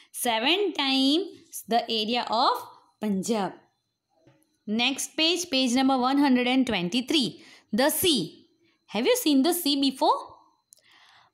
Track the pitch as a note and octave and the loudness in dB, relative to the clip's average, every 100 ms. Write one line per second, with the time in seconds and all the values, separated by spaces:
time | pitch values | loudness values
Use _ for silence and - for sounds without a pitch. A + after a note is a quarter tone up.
0 | _ - B3 A3 B3+ F4+ G4+ D4+ C4+ C4+ | _ -8 -4 -2 0 0 0 -2 0 2
1 | C4+ D#4 G4+ - - - - A#3 A#3 A3+ | 2 0 -2 -10 -18 -14 -2 -2 -2 -4
2 | G#3+ A#3+ - A3 D4 B4 - - _ - | -2 -4 -2 0 0 -2 -8 -20 _ -8
3 | G#3+ F#3+ F#3+ A3+ F3+ - _ _ _ _ | -4 -2 -2 -2 -4 -8 _ _ _ _
4 | _ _ _ _ _ _ - A3 B3 C4+ | _ _ _ _ _ _ -6 -2 0 -2
5 | - - D#4+ F4+ F4 C4 C4 B3 C4 C4+ | -6 -2 0 0 -2 0 2 2 2 2
6 | B3 C#4 C#4+ B3 B3 C4 B3 G3+ F3 A#3+ | 2 2 4 4 2 2 2 0 -2 -4
7 | B3 D4+ G#3 - - - _ G#3 C#4 D4+ | 0 0 0 -4 -18 -20 _ 0 0 2
8 | F#4 C4+ D#3+ - _ _ _ _ - G3+ | 0 0 -2 -8 _ _ _ _ -10 -4
9 | C4+ B4 D#4+ C#4 D4 F4 C#4+ C#4+ C4+ C4 | 0 0 2 2 2 0 0 0 0 0
10 | D#4+ C#5 - - _ _ _ - _ - | 0 0 -4 -20 _ _ _ -20 _ -20
11 | _ - _ | _ -20 _